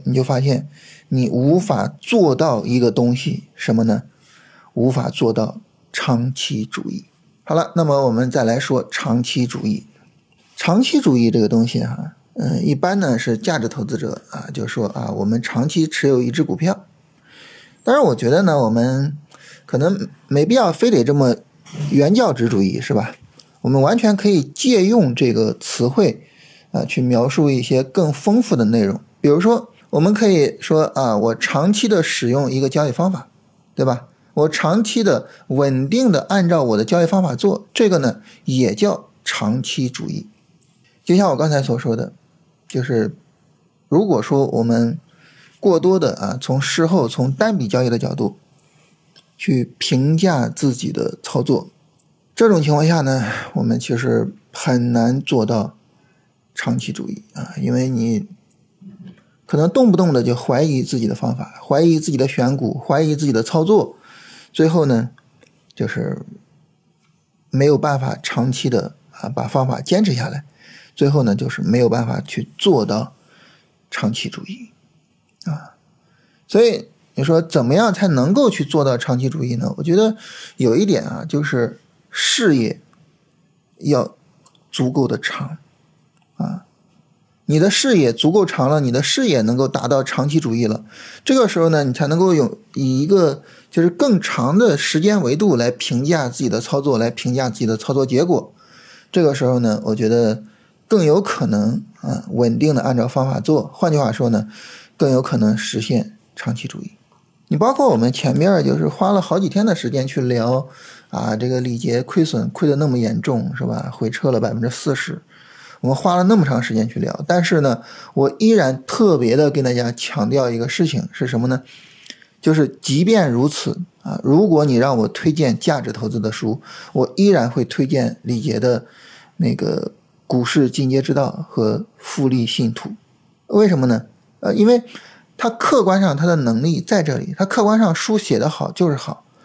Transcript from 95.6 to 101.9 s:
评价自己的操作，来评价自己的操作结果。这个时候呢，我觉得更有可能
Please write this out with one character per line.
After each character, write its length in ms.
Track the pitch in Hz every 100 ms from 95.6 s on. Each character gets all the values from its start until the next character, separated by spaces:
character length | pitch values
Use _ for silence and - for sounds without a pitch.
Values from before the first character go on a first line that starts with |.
| 120
评 320 | 98 - 120
价 240 | 143 165 123
自 160 | 123
己 60 | 127
的 100 | 110
操 220 | - 143
作， 160 | 143 117
来 120 | 117
评 240 | - 123
价 160 | 127 127
自 80 | 110
己 60 | 117
的 120 | 110
操 160 | -
作 120 | 139 131
结 200 | 127 175
果。 280 | 143 - _ _ - - - _
这 100 | 185
个 100 | 156
时 120 | - 127
候 140 | 127
呢， 220 | 117 107 107
我 100 | 107
觉 140 | 110
得 340 | 120 113 110 - _ _ _ -
更 160 | 214 156
有 160 | 175
可 240 | 196 - 131
能 340 | 104 104 131 -